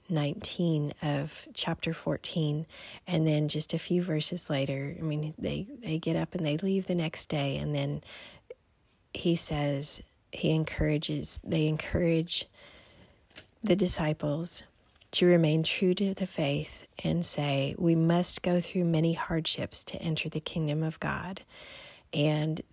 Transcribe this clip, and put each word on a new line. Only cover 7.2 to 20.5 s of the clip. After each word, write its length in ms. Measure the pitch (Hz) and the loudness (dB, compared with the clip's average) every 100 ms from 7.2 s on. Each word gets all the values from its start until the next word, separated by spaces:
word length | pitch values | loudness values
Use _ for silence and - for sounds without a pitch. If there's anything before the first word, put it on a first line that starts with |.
| - | 0
day. 320 | 151 139 143 | 0 -2 -2
And 160 | 151 | -2
then 280 | 143 143 147 - - - - - - _ _ _ _ _ | -2 -2 -4 -10 -18 -20 -20 -20 -20 _ _ _ _ _
he 240 | - 175 170 | -4 0 6
says, 640 | - 151 143 143 147 - - _ _ | 4 4 -2 0 2 2 0 _ _
he 200 | - 151 | -4 0
encourages, 880 | 160 156 - 151 151 - 147 151 - | 0 0 -2 0 0 -2 -2 0 0
they 220 | - 165 151 | 0 0 0
encourage 800 | 156 - - 170 165 170 - - - - - - - - _ _ - - _ | -2 -2 0 2 0 2 0 0 -8 -20 -20 -20 -20 -20 _ _ -20 -20 _
the 140 | 208 180 | 0 2
disciples 880 | 180 - 156 151 151 156 170 - - _ _ _ _ | 4 2 0 -2 -4 -2 2 2 2 _ _ _ _
to 160 | - 180 | 4 6
remain 360 | 175 156 160 | 6 6 4
true 300 | 160 - 185 | 2 2 2
to 220 | 185 196 | 2 0
the 120 | 190 185 | -2 -6
faith 600 | - 143 147 156 - - - | -2 -2 -2 -6 -12 -18 -6
and 220 | 165 165 170 | -2 2 4
say, 480 | - 143 135 139 - | 4 2 0 -2 0
"We 180 | 170 | 2
must 480 | 165 165 175 180 - | 4 4 4 6 4
go 160 | 180 175 | 4 0
through 240 | - 185 | 0 0
many 280 | 170 160 165 | 2 2 2
hardships 720 | 165 - 165 160 - 156 - | 0 -4 -2 0 -2 -2 -6
to 160 | - - | -6 -6
enter 280 | 170 156 160 | -4 -4 -4
the 100 | 156 | -6
kingdom 420 | - | -6